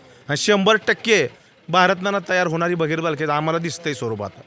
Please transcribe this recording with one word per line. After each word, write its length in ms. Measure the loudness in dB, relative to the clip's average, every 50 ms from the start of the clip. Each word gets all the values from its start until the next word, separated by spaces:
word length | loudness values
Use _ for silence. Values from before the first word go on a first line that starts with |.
| -20 -20 -20 -14 -8 -6
आणि 80 | -4
शंभर 400 | 0 2 2 4 4 4 4 4 2 2 -2
टक्के 400 | -2 0 0 2 2 2 2 0 -4 -12 _ _ _ _ _ 0
भारत 280 | 2 4 4 4 2 0
नाना 180 | -2 -2 -2 -2 -2 -2
तयार 180 | 0 0 0
होणारी 280 | 0 -2 -2 -2 0 0
भगीरथ 280 | 0 0 -2 -2 -2
बालके 220 | -2 -2 -2 -2 -2
आम्हाला 340 | -2 -2 0 0 0 -2 -2
दिसतंय 360 | -2 -4 -8 -6 -6 -6 -6
स्वरूपात. 360 | -4 -4 -6 -6 -6 -8 -10 -12 -16 -20